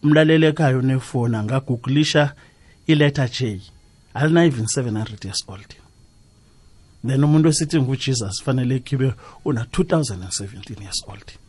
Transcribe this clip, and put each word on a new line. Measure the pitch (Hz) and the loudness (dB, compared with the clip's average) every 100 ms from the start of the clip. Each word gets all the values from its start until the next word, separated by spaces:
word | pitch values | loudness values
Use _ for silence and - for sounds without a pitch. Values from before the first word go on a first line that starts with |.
Umlaleli | 147 151 156 160 156 | 6 6 6 6 4
ekhaya | 151 151 127 | 2 0 2
unefoni, | 131 131 - 127 117 113 | 0 -2 -2 -4 -2 -2
angagooglisha | 107 131 - 120 127 139 151 151 143 - - _ _ _ - | -2 -4 -4 -6 0 0 2 2 0 -2 -20 _ _ _ 0
iLetter | 151 147 143 127 | 2 2 0 -4
J. | - 123 98 - - _ _ _ | -4 -6 -6 -14 -20 _ _ _
Alina | - 151 170 | -2 2 4
even | 170 123 110 | 4 2 -4
seven | - 123 107 | -2 -2 -4
hundred | 110 104 | -6 -10
years | 95 90 - | -10 -10 -10
old. | 98 104 - _ _ _ _ _ _ _ _ _ - _ _ | -18 -18 -20 _ _ _ _ _ _ _ _ _ -20 _ _
Then | 117 135 | -4 2
umuntu | 147 156 160 | 4 4 4
esithi | 147 156 165 | 2 0 0
nguJesus | 131 135 - 127 101 95 | 0 -2 -2 -4 -4 -6
fanele | - 131 123 127 | -2 -2 0 -2
kibe | - 139 131 - - - | -4 -2 -2 -2 -14 -10
una | - 120 | -4 -4
two | 117 - | -4 -4
thousand | 185 165 135 92 | 0 0 -2 -8
and | 92 | -10
seventeen | - 98 113 - 98 | -10 -10 -14 -16 -16
years | 101 - - | -10 -12 -12
old. | 107 - - | -20 -20 -20